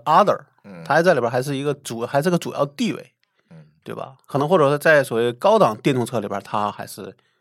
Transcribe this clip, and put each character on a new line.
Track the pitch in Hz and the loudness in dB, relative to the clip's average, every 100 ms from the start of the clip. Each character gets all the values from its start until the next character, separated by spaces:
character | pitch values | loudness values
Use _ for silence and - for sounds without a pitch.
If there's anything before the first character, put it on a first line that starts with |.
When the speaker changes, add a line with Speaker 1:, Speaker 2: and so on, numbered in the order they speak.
Speaker 1:
other， | - 165 202 110 - _ | 2 4 4 2 -4 _
Speaker 2:
嗯。 | 101 90 | -20 -14
Speaker 1:
他 | 82 | -2
还 | 143 | 2
在 | - | 4
里 | 156 | 2
边 | 117 | 2
还 | 123 | -2
是 | 135 135 | -4 -4
一 | |
个 | 143 | -4
主， | 135 - 117 117 | -6 -8 -8 -2
还 | 143 | -2
是 | 156 | 0
个 | 175 | -2
主 | 139 | -4
要 | - | -4
地 | 143 - 226 | -4 -4 -6
位， | - - _ _ _ _ | -6 -12 _ _ _ _
Speaker 2:
嗯。 | - 78 _ | -20 -20 _
Speaker 1:
对 | - | -16
吧？ | 113 - 135 _ | -14 -14 -16 _
可 | 139 | -4
能 | 147 | 2
或 | 180 | 4
者 | 139 | 4
说 | 143 | 2
在 | 165 151 | 4 4
所 | 131 113 | 4 0
谓 | 120 | -2
高 | 120 196 220 | 0 2 4
档 | 156 107 | 4 2
电 | - 127 | -2 0
动 | 117 | -2
车 | 120 | -4
里 | 101 | -4
边， | 101 | -8
他 | - 110 104 | -6 -4 -4
还 | - 104 | -6 -12
是 | - 98 - _ _ | -12 -16 -18 _ _